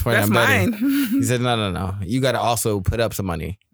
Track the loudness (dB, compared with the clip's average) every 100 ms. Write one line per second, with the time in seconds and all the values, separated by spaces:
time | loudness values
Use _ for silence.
0 | 0 2 2 2 4 2 2 0 0 0
1 | 0 0 2 0 0 0 0 -2 -4 -4
2 | -4 0 0 0 0 0 0 -2 0 0
3 | 0 -2 -4 -4 -6 -10 _